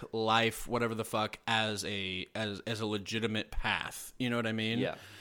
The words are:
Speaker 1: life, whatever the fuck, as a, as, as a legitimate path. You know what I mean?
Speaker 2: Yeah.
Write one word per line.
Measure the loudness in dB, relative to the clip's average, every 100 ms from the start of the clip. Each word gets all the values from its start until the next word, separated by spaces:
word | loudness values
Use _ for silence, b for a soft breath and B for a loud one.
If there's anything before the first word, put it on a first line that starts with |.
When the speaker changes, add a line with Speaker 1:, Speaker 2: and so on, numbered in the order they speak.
| -4
Speaker 1:
life, | 0 4 6 6 2 -2
whatever | 0 2 0
the | -2
fuck, | 0 -2 -2 2
as | 2 2 0 -2
a, | -2 -2 -4 -4 -4
as, | -4 -4 -6
as | -4
a | -2
legitimate | -2 -2 -2 0 0 -2
path. | -2 0 0 -2 -8 -12 -4
You | 0
know | 0
what | 0
I |
mean? | 0 0 0
Speaker 2:
Yeah. | 0 -4 B B